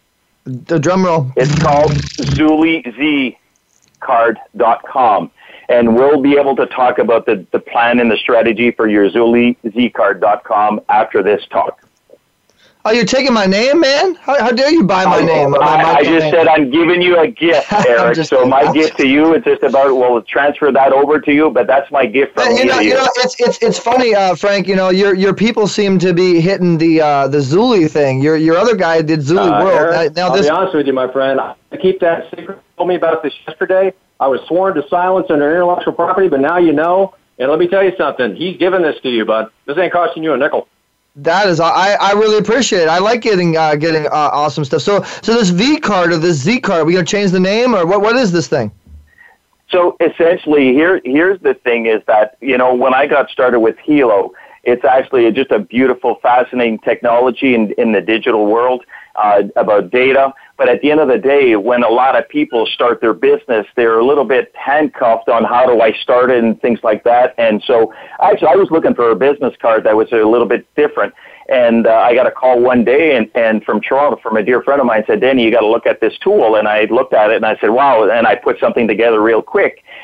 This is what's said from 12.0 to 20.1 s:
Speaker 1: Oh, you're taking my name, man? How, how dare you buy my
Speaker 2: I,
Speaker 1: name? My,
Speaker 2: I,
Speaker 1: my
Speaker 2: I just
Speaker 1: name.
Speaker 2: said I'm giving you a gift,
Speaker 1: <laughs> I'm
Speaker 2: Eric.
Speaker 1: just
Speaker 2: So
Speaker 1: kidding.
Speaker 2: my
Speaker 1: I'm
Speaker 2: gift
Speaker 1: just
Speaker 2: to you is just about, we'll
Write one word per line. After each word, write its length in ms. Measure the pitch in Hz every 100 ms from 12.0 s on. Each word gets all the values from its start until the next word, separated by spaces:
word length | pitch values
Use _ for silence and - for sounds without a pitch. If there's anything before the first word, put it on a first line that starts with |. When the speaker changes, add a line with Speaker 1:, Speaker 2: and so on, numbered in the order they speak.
| _ - _ _ _ _ _ _ 214
Speaker 1:
Oh, 60 |
you're 120 | 233
taking 300 | 220 254 269
my 120 | 226 190
name, 360 | 196 254 311
man? 340 | 269 285 370 339
How, 240 | - 277
how 120 | 226
dare 180 | 233 277
you 140 | 330 190
buy 180 | 185
my 140 | 190 -
Speaker 2:
I, 80 | 165
Speaker 1:
name? 260 | 160 139
My, 60 | 143
Speaker 2:
I, 260 | 139 160
Speaker 1:
my 80 | 160 160
Speaker 2:
I 80 |
just 200 | 147 165
Speaker 1:
name. 100 | 156
Speaker 2:
said 140 | 165 156
I'm 220 | 156 139
giving 320 | 151 165 180
you 180 | 180 175
a 80 | 156
gift, 400 | - 165 156 -
Speaker 1:
<laughs> 20 |
I'm 120 | 208 131
Speaker 2:
Eric. 300 | 117 117 160
Speaker 1:
just 140 | 151
Speaker 2:
So 80 | 135
Speaker 1:
kidding. 120 | 131
Speaker 2:
my 120 | 135
Speaker 1:
I'm 120 | 147
Speaker 2:
gift 140 | 135 156
Speaker 1:
just 120 | -
Speaker 2:
to 80 | 135
you 240 | 143 160
is 100 | 156
just 180 | 143 139
about, 320 | 139 135 139
we'll 280 | 131 123